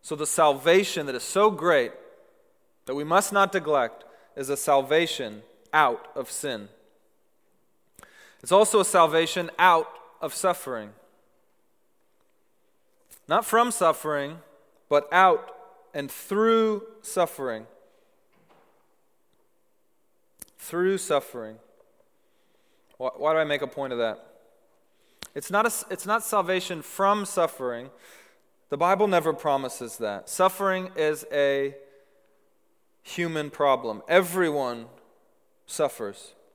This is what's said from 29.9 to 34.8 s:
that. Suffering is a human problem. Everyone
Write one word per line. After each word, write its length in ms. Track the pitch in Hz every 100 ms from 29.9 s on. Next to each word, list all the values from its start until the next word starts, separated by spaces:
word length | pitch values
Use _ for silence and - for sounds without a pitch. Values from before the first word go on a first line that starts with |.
| -
that. 320 | 110 101 -
Suffering 600 | - 185 185 196 185 185 185
is 300 | 151 151 151
a 440 | 143 139 139 139 139 - _ _ _ _ _ _ _ _ _ _ _
human 480 | - - 170 160 147
problem. 540 | - 143 131 120 107 -
Everyone 760 | 175 180 180 170 147 127 120